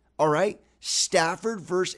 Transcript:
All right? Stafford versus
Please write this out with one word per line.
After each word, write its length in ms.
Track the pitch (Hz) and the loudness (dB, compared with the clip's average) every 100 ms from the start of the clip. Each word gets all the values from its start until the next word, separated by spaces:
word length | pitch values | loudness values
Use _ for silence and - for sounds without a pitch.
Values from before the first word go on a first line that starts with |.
| _ - | _ 0
All 120 | 151 | 2
right? 300 | 151 202 - _ _ | 4 0 -4 _ _
Stafford 840 | - - - 185 165 - 226 220 | -6 -2 0 2 2 -2 -6 -6
versus 320 | 160 180 180 | -2 -2 -2